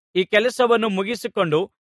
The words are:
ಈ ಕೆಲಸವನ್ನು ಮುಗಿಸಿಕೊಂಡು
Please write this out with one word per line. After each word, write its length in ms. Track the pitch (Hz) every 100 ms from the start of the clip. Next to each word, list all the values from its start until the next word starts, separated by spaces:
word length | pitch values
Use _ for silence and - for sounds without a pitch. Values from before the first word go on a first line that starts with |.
| _ 180
ಈ 80 |
ಕೆಲಸವನ್ನು 680 | 185 208 240 - 247 233 220
ಮುಗಿಸಿಕೊಂಡು 680 | 190 196 240 240 208 175 151 190 _ _